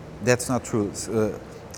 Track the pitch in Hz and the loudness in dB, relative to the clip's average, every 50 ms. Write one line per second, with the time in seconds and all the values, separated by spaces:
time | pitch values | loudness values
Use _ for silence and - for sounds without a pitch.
0 | - - - - 104 120 123 120 - - 127 117 - - - 110 104 95 - - | -14 -14 -10 -2 4 4 4 4 4 0 0 0 0 2 2 2 2 2 0 -6
1 | - 92 110 110 107 101 - - - - - - - - - | -4 0 2 2 2 2 0 -4 -10 -14 -14 -16 -14 -14 -12